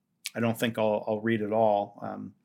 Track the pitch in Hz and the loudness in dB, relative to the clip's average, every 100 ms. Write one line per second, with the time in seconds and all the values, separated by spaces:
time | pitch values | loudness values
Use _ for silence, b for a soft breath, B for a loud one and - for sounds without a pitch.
0 | _ _ - 117 117 113 120 113 110 104 | _ _ -10 -2 -2 0 -2 0 2 2
1 | - 107 113 113 104 110 110 101 101 - | 0 -2 0 0 0 2 4 2 -2 -8
2 | 101 101 101 - | -12 -10 -12 -16